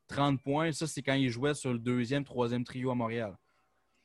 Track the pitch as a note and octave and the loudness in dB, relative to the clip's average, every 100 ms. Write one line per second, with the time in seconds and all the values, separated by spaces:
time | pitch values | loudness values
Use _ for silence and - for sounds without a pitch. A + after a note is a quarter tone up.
0 | - - C#3+ C3+ - C#3+ E3 D3+ D#3+ - | -6 2 2 2 0 0 0 -2 -4 -4
1 | C3+ C3+ C3 A#2 C#3+ C#3 C3 A#2+ A#2 B2 | 0 2 2 2 0 0 -2 -2 0 0
2 | A#2 C#3+ C3+ B2 A#2+ B2 A#2+ B2+ B2+ B2 | 2 0 -2 0 0 0 -2 -4 -2 0
3 | A2+ A#2 G#2+ F2+ _ _ _ _ _ _ | -2 -2 -4 -8 _ _ _ _ _ _